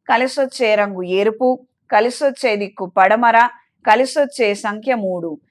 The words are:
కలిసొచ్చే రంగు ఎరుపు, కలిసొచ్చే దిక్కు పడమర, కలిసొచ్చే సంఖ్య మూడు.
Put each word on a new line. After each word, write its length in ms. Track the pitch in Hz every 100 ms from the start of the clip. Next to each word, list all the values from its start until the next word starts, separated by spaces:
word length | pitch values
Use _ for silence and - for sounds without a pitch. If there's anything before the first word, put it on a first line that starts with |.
| -
కలిసొచ్చే 640 | 233 262 269 269 - 233 208
రంగు 260 | 202 185
ఎరుపు, 580 | 180 185 214 220 254 254 _ _ -
కలిసొచ్చే 640 | 214 233 254 277 269 247 208
దిక్కు 300 | 202 - 185 196
పడమర, 520 | 190 220 233 226 240 - _ _ -
కలిసొచ్చే 640 | 220 262 311 285 277 214
సంఖ్య 420 | 202 214 214 226 240
మూడు. 440 | 196 180 165 151 _